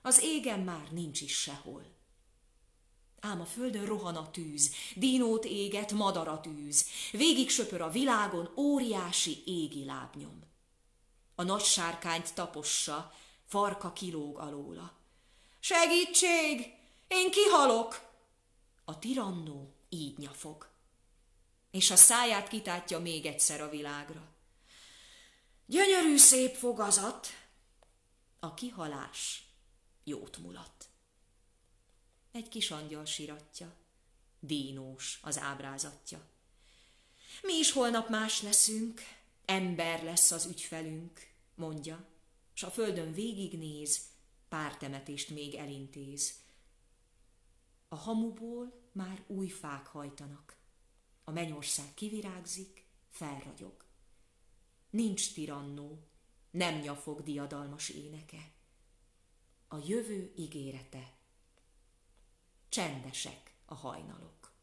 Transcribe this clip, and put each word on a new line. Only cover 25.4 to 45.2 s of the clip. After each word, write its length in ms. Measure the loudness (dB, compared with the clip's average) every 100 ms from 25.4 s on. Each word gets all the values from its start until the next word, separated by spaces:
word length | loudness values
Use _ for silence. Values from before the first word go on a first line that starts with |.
| _ _ -2
Gyönyörű 520 | 4 6 6 6 12
szép 380 | 12 12 4 0
fogazat! 720 | -4 0 2 2 2 -6 -12 -12 -20 _ _ _ _ _ _ _ _ _
A 140 | -12
kihalás 960 | -10 -10 -8 -8 -8 -10 -8 -8 -8 -14 _ _ _ _ _
jót 340 | -10 -10 -10 -16
mulat. 520 | -16 -16 -20 _ -20 _ _ _ _ _ _ _ _ _ _ _ _ _ _
Egy 180 | -14 -10
kis 220 | -6 -4
angyal 340 | -4 -10 -10 -8
siratja, 720 | -8 -8 -14 -18 -18 -18 -20 _ _ _ _ _ _
dínós 800 | -4 -4 -4 -8 -12 -12 -12 -10
az 180 | -8 -6
ábrázatja. 880 | -6 -8 -10 -8 -10 -10 -16 -18 -20 _ _ _ _ _ _ _ _ _ -20 -8
„Mi 120 | -2
is 180 | 2 4
holnap 380 | 4 2 0 -2
más 320 | -2 0 -2
leszünk, 600 | 2 4 4 2 -6 -8 -18 -20 _ _ -4
ember 580 | -2 0 -2 -2 -4
lesz 280 | -2 4 4
az 140 | 4 -6
ügyfelünk”, 840 | -8 -10 -8 -8 -10 -12 -18 -20 _ _ -12
mondja, 500 | -10 -8 -10 -14 -18 -20 _ _ _
s 100 | -12
a 80 | -8
földön 420 | -2 -2 -2 -6
végignéz, 880 | -6 -6 -6 -8 -8 -10 -8 -2 -2 -2 -20 _ _ _
pár 300 | -8 -6 -8
temetést 520 | -10 -10 -10 -10